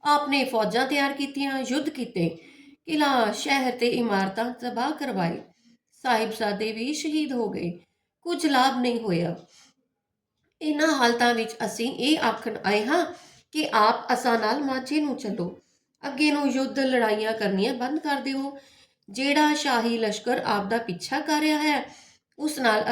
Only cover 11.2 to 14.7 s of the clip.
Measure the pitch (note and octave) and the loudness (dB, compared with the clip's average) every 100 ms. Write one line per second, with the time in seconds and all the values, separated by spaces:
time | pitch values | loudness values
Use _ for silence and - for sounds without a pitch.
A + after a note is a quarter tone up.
11.2 | A#3+ A3+ G#3+ - G3 - A#3 - C4+ D#4 | 2 2 -2 -6 -6 -4 -4 -2 2 2
12.2 | A#3 A3 A#3 - - G#3 A3 E4+ E4 - | 2 -2 -6 -4 0 0 2 0 0 -6
13.2 | - - _ D4+ D4+ A3+ A3 - - A#3+ | -20 -20 _ -4 0 4 4 4 0 0
14.2 | B3 A#3 G#3+ C4+ C#4 | 2 2 0 0 -2